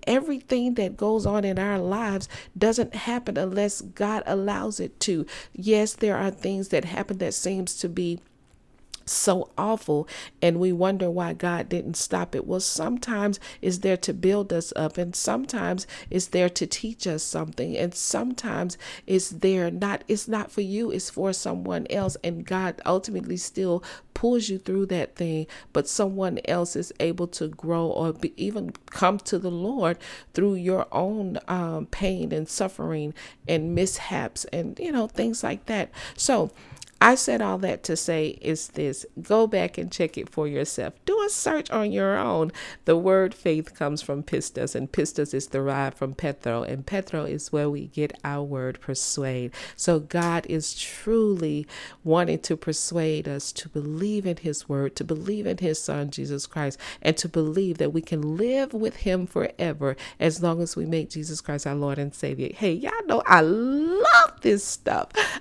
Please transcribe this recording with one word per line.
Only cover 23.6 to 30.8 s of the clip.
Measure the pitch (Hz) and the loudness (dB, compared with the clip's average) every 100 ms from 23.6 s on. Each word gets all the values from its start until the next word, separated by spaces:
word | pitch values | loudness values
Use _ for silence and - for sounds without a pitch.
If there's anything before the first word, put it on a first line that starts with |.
| 185 175 - - - | 0 0 -2 -18 -10
pulls | - 233 247 220 | 0 2 2 2
you | 190 | -4
through | - 190 196 | 0 0 2
that | 175 - - | 0 -2 -2
thing, | 170 160 160 - - | -2 -2 -4 -10 -2
but | - 143 | -2 0
someone | - 196 190 185 - | 2 0 2 -2 -2
else | - 175 170 - | 0 0 0 -2
is | 175 - | -6 -2
able | 165 175 175 | -2 0 -4
to | - 185 | -4 -6
grow | - - 170 165 | -6 -2 0 2
or | - 160 | 0 0
be, | 160 170 - | -2 -4 -2
even | 196 220 175 - - | -4 -4 -6 -10 -10
come | - - 202 | 2 4 4
to | - 180 | 0 -2
the | 180 | -2
Lord | 175 196 269 170 170 - - - | -2 -2 0 0 -2 -8 -18 -6
through | - 202 185 | 2 4 4
your | 175 185 | 2 0